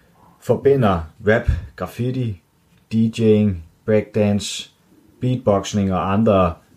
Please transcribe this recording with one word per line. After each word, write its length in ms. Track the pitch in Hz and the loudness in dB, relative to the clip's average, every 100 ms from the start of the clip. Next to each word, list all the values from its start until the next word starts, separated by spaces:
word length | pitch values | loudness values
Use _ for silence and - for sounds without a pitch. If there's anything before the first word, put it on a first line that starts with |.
| _ _ _ _ | _ _ _ _
forbinder 580 | - 117 135 139 110 87 80 - 101 | -4 0 2 2 2 0 -4 -8 0
rap, 220 | 113 - - - - | 0 0 -4 -6 -12
graffiti, 680 | 90 - 123 131 120 95 _ _ _ _ - | -12 -8 -6 -4 -6 -8 _ _ _ _ -6
D 40 | 113 113 113 | 0 0 2
J'ing, 320 | 110 107 104 87 82 _ - | 4 4 4 -2 -10 _ 0
breakdance, 840 | 107 104 110 104 101 - - - _ _ _ _ - | 0 0 -2 0 0 -4 -12 -14 _ _ _ _ -6
beatboxing 720 | 127 123 - 98 95 107 98 | -4 -2 0 0 0 -2 0
og 200 | 92 82 | 0 0
andre, 400 | 98 113 98 90 82 _ | 0 2 4 2 -2 _